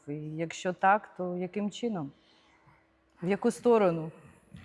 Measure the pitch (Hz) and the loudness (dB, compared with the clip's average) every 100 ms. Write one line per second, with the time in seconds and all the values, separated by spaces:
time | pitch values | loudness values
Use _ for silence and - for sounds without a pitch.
0 | - 147 151 156 165 - 185 180 190 208 | -12 -10 -8 -6 -6 -4 -6 2 4 4
1 | - - 180 180 180 208 202 - 240 196 | 2 -8 -6 -4 -4 -4 -4 -4 -4 -4
2 | - - _ _ _ _ _ _ _ _ | -6 -10 _ _ _ _ _ _ _ _
3 | _ _ 175 196 240 226 240 233 190 165 | _ _ -2 0 0 0 4 6 6 2
4 | 160 - - - _ - | -4 -12 -20 -20 _ -20